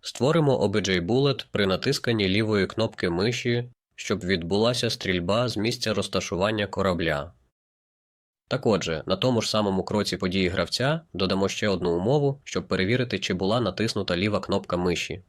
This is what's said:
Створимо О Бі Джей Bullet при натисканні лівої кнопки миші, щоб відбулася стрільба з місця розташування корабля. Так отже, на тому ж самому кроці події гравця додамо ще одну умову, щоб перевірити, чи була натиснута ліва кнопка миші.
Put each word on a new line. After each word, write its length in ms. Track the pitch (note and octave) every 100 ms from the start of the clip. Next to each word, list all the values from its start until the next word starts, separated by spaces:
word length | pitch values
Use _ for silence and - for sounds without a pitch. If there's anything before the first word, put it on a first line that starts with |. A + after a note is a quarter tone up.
Створимо 560 | - - B2 E3 D3 B2+
О 80 | G2+
Бі 120 | G#2+
Джей 200 | F#2+ F#2
Bullet 460 | F2 B2 C#3+ B2 -
при 160 | - G2+
натисканні 600 | F#2 B2 C#3+ - A2+ F#2+
лівої 380 | G2 G#2+ G#2 F#2
кнопки 440 | - A2+ - F#2
миші, 600 | E2+ G#2+ B2 - A#2+ A#2+ _ _
щоб 300 | - - G2
відбулася 680 | F2+ F#2+ E2+ G2+ A2+ B2 A#2
стрільба 580 | - G2+ F2+ E2+ G#2+ B2
з 80 | G#2
місця 380 | A2 A#2+ A2
розташування 720 | G#2 F#2+ F#2+ - F2 G2 G#2+ G2+
корабля. 680 | - F#2+ F2 E2 D2 C#2+ - _ _ _ _ _ _ _ _ _ _ _
Так 180 | C3 B2
отже, 360 | G2 E2+ D#2+ D2
на 100 | F#2+
тому 260 | C3 A#2+
ж 80 | G#2+
самому 340 | A2 G#2 F#2+
кроці 320 | F2 G#2 G2 F2+
події 320 | F#2+ F#2+ F#2
гравця 520 | F#2 E2+ - B2+ D#3+ -
додамо 360 | F2 F#2+ F#2+ G2
ще 200 | - G#2+
одну 280 | F#2 F2 E2+
умову, 440 | G2 D3 C#3+ C#3
щоб 240 | - F#2 E2+
перевірити, 500 | F#2 F#2+ B2 B2 F#2+
чи 160 | -
була 260 | F#2 F#2+ A#2
натиснута 560 | G#2+ F2+ A2 G#2+ F#2 F2+
ліва 240 | G#2 G2+
кнопка 360 | - G2 - F2+
миші. 480 | F2+ E2 - -